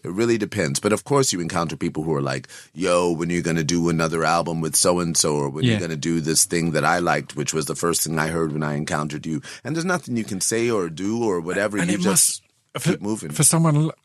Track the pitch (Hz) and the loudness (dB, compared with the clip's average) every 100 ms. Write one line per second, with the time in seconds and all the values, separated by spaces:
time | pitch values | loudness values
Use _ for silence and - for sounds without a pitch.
0 | - 92 117 117 101 101 78 71 104 104 | -4 0 2 2 0 -2 -2 0 0 0
1 | - 139 131 90 82 90 82 71 85 78 | 2 2 2 0 -2 -2 -2 -2 -4 -2
2 | 80 71 69 67 - - - 78 90 87 | -2 0 -2 -4 -8 -16 -16 -4 2 4
3 | 87 80 85 87 85 82 76 85 85 82 | 4 2 0 0 0 0 2 2 2 2
4 | 82 82 80 85 85 82 78 - 92 90 | 0 0 2 2 0 -2 -2 2 2 2
5 | 85 78 82 73 71 71 123 107 85 78 | 2 0 2 0 -2 0 2 2 -2 -4
6 | 82 82 76 78 - 87 82 76 73 90 | -2 0 2 2 2 0 0 2 2 2
7 | 85 76 69 73 71 78 73 76 85 80 | 2 0 -2 -6 -4 -2 -4 -2 0 0
8 | 76 78 78 82 80 76 76 73 76 80 | 0 0 0 0 -2 -2 -2 -2 -2 -2
9 | 76 76 85 76 - - 123 165 175 180 | -2 -6 -6 -6 -8 -12 -8 -4 -2 -4
10 | 135 117 107 95 - 113 120 110 85 78 | -4 -6 -4 -4 -2 0 0 0 -2 -4
11 | 98 117 113 90 82 92 104 101 87 101 | -4 -2 0 0 -2 0 0 0 0 0
12 | 92 92 - - - _ _ - 156 190 | 2 2 2 0 -12 _ _ -4 -2 0
13 | 101 110 78 147 151 165 165 147 156 - | -2 -4 -4 2 4 4 4 4 2 -2